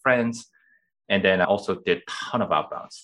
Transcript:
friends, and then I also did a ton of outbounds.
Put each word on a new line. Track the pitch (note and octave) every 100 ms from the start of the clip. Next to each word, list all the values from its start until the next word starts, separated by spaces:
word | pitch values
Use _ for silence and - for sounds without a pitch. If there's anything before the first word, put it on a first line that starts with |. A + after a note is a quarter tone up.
friends, | C3 B2 A#2 A#2 - _ _ _ _ _ -
and | G2 G2
then | F#2+
I | F2+
also | G2+ - F2+
did | - E2+
a | -
ton | - - A#2+
of | F#2
outbounds. | D#2 - C#2 - -